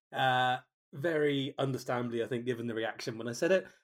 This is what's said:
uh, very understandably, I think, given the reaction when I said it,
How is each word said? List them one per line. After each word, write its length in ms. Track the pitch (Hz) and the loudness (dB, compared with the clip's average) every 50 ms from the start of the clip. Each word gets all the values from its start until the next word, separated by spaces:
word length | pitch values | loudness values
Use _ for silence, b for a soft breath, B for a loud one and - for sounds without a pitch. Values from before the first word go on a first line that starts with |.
| _ _ - | _ _ -2
uh, 440 | 131 135 131 127 127 127 127 127 131 - _ _ _ _ _ - | 0 2 2 4 4 2 2 0 -2 -4 _ _ _ _ _ -8
very 600 | 139 135 175 160 151 147 147 143 139 135 135 - - | -4 -2 0 2 4 4 4 2 2 0 -2 -2 -2
understandably, 640 | 139 135 127 123 - - 127 123 123 120 117 117 110 | 0 0 -2 -2 -2 -2 -2 0 0 0 0 -2 -2
I 60 | 104 | 0
think, 180 | 127 117 120 | -2 -2 -2
given 200 | 123 123 113 117 | -2 -4 -2 -4
the 80 | 120 110 | -4 -2
reaction 440 | 113 113 110 107 - - - 117 110 | -2 -2 -4 -4 -6 -8 -8 -6 -6
when 100 | 113 120 | -6 -6
I 40 | 120 | -2
said 200 | - 175 170 190 | 0 2 4 4
it, 140 | 185 185 B B B | 4 2 B B B